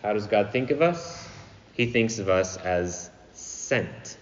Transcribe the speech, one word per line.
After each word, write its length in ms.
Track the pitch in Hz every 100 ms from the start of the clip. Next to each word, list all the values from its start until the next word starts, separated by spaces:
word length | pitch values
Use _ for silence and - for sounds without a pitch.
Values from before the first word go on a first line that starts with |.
How 120 | 104
does 140 | 107 101
God 240 | 104 104
think 200 | 127 131
of 100 | 143
us? 460 | 170 170 - - - - - - -
He 120 | - 120
thinks 340 | 117 113 110
of 100 | 95
us 280 | 92 92 -
as 520 | 92 90 90 87 - - -
sent. 840 | - - - - 123 85 - - -